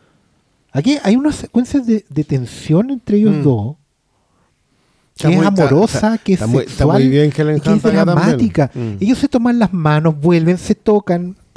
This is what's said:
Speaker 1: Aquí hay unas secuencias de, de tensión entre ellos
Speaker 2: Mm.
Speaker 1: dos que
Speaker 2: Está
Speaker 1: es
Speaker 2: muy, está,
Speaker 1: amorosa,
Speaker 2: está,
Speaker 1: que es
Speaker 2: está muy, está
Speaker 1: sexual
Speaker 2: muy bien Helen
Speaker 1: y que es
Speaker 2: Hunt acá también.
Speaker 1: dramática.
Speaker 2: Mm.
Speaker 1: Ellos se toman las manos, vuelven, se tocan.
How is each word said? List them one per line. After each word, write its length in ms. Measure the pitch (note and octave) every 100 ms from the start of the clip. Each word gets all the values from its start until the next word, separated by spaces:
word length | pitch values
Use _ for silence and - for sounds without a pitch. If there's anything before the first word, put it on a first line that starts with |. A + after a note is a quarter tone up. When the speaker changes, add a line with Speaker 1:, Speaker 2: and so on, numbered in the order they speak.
| _ _ _ _ _ _ _
Speaker 1:
Aquí 260 | C#3 F#3 D4
hay 140 | G3 A#3+
unas 200 | D4+ C#4+
secuencias 500 | - A#3 B3 C#4+ A#3
de, 180 | A3 -
de 160 | C#3+
tensión 680 | D3+ C3+ A#2+ - - D#3+ B3+
entre 280 | C4 - G#3
ellos 160 | G#3+ G3
Speaker 2:
Mm. 60 |
Speaker 1:
dos 320 | C#3+ A#2 G2+ - _ _ _ _ _ _ _ _ _ _ _ _ _ -
que 60 |
Speaker 2:
Está 80 | D#3
Speaker 1:
es 60 | F3+
Speaker 2:
muy, 100 | G3+
está, 160 | G3
Speaker 1:
amorosa, 320 | C#3+ C#3 A3 -
Speaker 2:
está, 220 | G#3+ A3+
Speaker 1:
que 140 | -
es 60 | F#3
Speaker 2:
está 60 | A2
muy, 140 | C3
está 60 | -
Speaker 1:
sexual 280 | - D3 C#3
Speaker 2:
muy 60 | C3
bien 240 | C#3 D3+
Helen 220 | C#3+ D3+ D3+
Speaker 1:
y 40 |
que 80 | -
es 40 |
Speaker 2:
Hunt 120 | G#3 A3
acá 180 | G3
también. 120 | F3+ E3+
Speaker 1:
dramática. 520 | F#3+ A3+ A#3 E3 C3+
Speaker 2:
Mm. 220 | C3+ A2+ G2+
Speaker 1:
Ellos 180 | G3+ C4
se 100 | C#4
toman 300 | B3 A#3+ A#3+
las 140 | G3+
manos, 480 | F#3 D3+ D3+ E3 D3
vuelven, 380 | D#3+ E3+ D#3+ F3+
se 160 | -
tocan. 640 | A3 - G#3 G3+ F3 F3+ F#3+ _